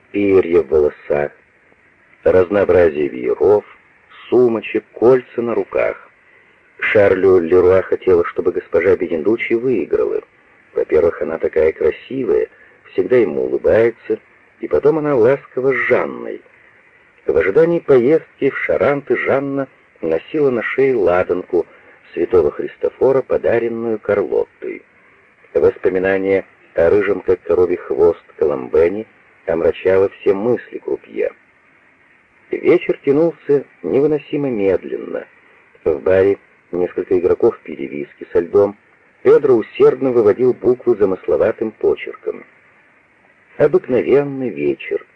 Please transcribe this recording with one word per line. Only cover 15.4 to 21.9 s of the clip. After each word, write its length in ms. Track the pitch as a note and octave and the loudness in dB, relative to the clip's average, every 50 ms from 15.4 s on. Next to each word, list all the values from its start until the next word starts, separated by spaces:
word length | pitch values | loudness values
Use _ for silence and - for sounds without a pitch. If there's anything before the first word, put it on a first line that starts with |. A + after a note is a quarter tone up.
| - - - - B2 C3+ | -4 -8 -8 -4 -2 -2
с 60 | C3 B2 - - | -2 -2 0 0
Жанной. 540 | B2 G2+ E2 C#2+ B2 A#2+ A#2 A2+ G#2 G#2 - _ _ _ _ _ _ _ _ _ _ _ _ _ _ _ - | 0 0 -2 -4 -8 -10 -12 -12 -12 -14 -16 _ _ _ _ _ _ _ _ _ _ _ _ _ _ _ -6
В 120 | - C#2+ D2+ | -2 -2 0
ожидании 420 | E2 F#2 G2 C#3 E3 E3+ E3+ E3+ | 0 0 2 2 2 2 2 0
поездки 720 | D#3+ - C#3 B2+ A#2 C3 D#3+ D#3+ D#3 - _ - C#3 C#3 | 2 2 4 4 4 4 2 0 0 -4 _ -4 -4 -4
в 80 | - - | -2 -4
Шаранты 580 | - - E2 D2 F#2 B2 C#3+ C#3+ C#3 - B2 | -4 -4 -2 0 0 0 -2 -2 -2 -4 -4
Жанна 540 | G2+ F2+ F2 A2 C3+ C#3+ C#3 C#3 C#3 C3+ C3 _ _ _ _ _ _ | -2 -2 -2 -2 -2 -2 -4 -6 -6 -8 -8 _ _ _ _ _ _
носила 480 | - - - - - - - D#3 D3 C#3 | -6 -4 -4 -4 -4 -6 -2 0 0 0
на 120 | B2 A#2 | 0 -2
шее 340 | G#2 - - - C3+ C3+ C3 | -4 -4 -2 0 0 0 2
ладанку 720 | A#2 F#2+ F2 F2 F2+ F#2 - F2+ F2+ F2+ - - E2+ D#2+ - - _ _ - | 2 2 2 2 2 0 0 -2 -4 -4 -2 -2 -2 -2 -4 -8 _ _ -20